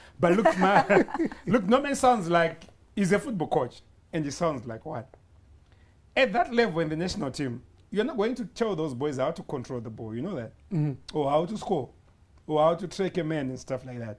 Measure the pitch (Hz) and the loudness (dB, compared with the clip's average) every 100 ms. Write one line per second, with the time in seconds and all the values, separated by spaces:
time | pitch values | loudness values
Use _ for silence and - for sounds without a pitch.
0 | - - 170 196 - 185 190 196 - 196 | -16 0 2 4 4 4 4 6 6 4
1 | - - 311 - - 220 185 269 277 269 | 4 -2 -4 -4 0 2 4 2 2 2
2 | 262 233 170 170 165 - - - _ - | 4 4 4 2 2 -2 -20 -20 _ -2
3 | 180 202 294 196 147 151 120 - - _ | 2 2 0 -4 0 0 -2 -8 -20 _
4 | _ 165 143 - 170 135 120 110 156 120 | _ -4 -4 -2 -2 -2 -8 -12 -10 -10
5 | 110 - _ _ _ - _ _ _ _ | -12 -20 _ _ _ -20 _ _ _ _
6 | _ 254 254 214 349 233 220 160 160 156 | _ 0 2 2 0 2 2 2 -2 -2
7 | 180 196 139 135 135 120 - _ - 190 | -4 -4 -6 -4 -6 -6 -12 _ -8 -2
8 | 254 254 220 254 185 - 220 160 160 123 | -2 0 -2 -2 -6 -4 -2 -2 -4 -2
9 | 151 131 139 170 - 139 117 123 117 107 | -4 0 -2 -4 -8 -8 -6 -8 -10 -12
10 | 110 113 180 151 110 - - 165 147 127 | -10 -6 -6 -6 -10 -14 -6 -2 -2 -4
11 | - 156 139 151 175 214 - 165 - - | -6 -2 2 2 0 -4 -2 -2 -2 -12
12 | _ _ _ _ - 151 160 170 175 - | _ _ _ _ -2 2 4 2 -4 -4
13 | 185 180 156 156 131 127 - 131 131 120 | -2 -2 -2 -2 -4 -8 -8 -8 -8 -10
14 | 110 | -10